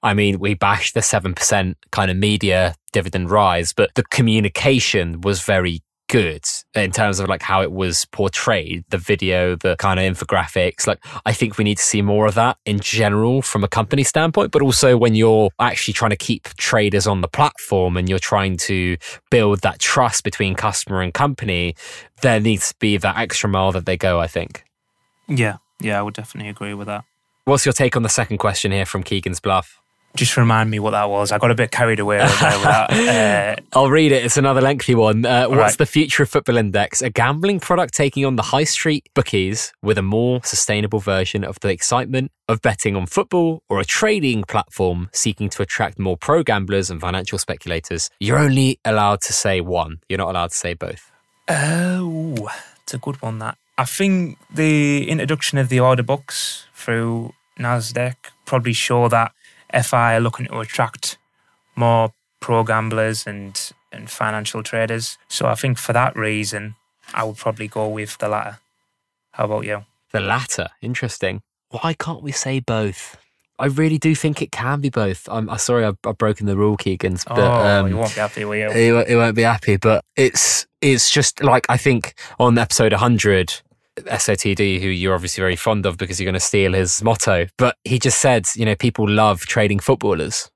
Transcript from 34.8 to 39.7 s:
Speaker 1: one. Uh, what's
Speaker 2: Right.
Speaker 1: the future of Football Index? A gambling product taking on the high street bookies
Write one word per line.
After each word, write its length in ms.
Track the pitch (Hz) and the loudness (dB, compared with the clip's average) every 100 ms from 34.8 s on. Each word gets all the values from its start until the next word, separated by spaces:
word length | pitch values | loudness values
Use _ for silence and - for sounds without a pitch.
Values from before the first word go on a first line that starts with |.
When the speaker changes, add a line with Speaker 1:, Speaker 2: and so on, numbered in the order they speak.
| - | 2
Speaker 1:
one. 320 | 120 110 107 120 | 4 4 4 2
Uh, 200 | 123 123 | 2 4
what's 100 | 135 | 4
Speaker 2:
Right. 200 | 107 - | 4 2
Speaker 1:
the 80 | 151 | 2
future 360 | 151 151 127 | 2 2 2
of 60 | 143 | 2
Football 280 | 147 - 117 | 0 0 0
Index? 460 | 107 98 101 - | 2 0 -2 -2
A 80 | 127 | -4
gambling 480 | 110 120 151 190 196 | 0 0 2 0 -2
product 360 | - 180 170 | 0 0 0
taking 300 | - 143 139 | 0 0 0
on 120 | 139 127 | 0 0
the 60 | |
high 200 | 107 135 | 0 0
street 460 | 156 - 160 151 _ - | 0 0 -2 -2 _ -2
bookies 560 | - 104 95 110 - | 0 0 0 -4 -8